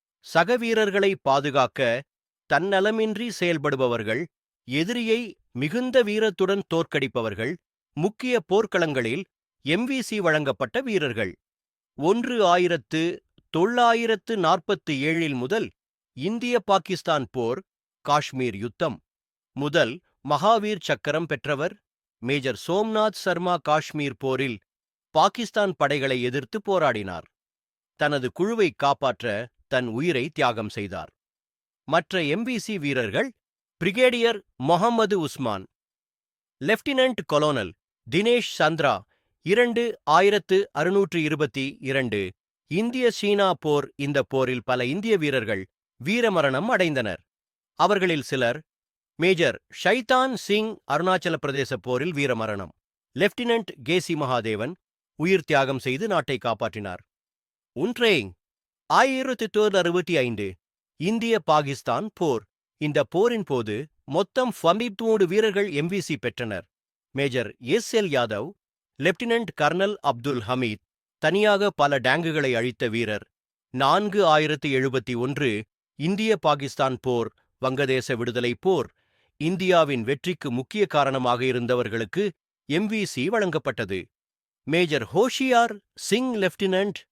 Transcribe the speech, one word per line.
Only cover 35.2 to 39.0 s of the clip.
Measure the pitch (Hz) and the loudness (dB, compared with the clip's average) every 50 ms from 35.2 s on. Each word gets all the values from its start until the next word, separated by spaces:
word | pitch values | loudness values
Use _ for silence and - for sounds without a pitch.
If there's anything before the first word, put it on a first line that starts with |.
உஸ்மான், | 156 131 - - 131 113 101 95 95 - _ _ _ _ _ _ _ _ _ _ _ _ _ _ _ _ _ - | -2 -4 -6 -4 -4 -4 -4 -6 -8 -14 _ _ _ _ _ _ _ _ _ _ _ _ _ _ _ _ _ -6
லெப்டினன்ட் | 131 156 220 214 - 302 277 254 254 262 226 - 160 - | -2 -2 -2 0 -2 -2 0 2 2 2 0 -4 -4 0
கொலோனல் | 151 147 151 151 143 123 101 85 - _ _ _ _ _ _ | 0 2 2 2 0 0 -4 -6 -8 _ _ _ _ _ _
தினேஷ் | 113 113 175 208 233 240 240 - - - - | -4 -2 0 2 4 2 2 0 -2 -2 0
சந்திரா, | 160 156 165 156 147 135 110 92 | 0 0 2 2 0 0 0 0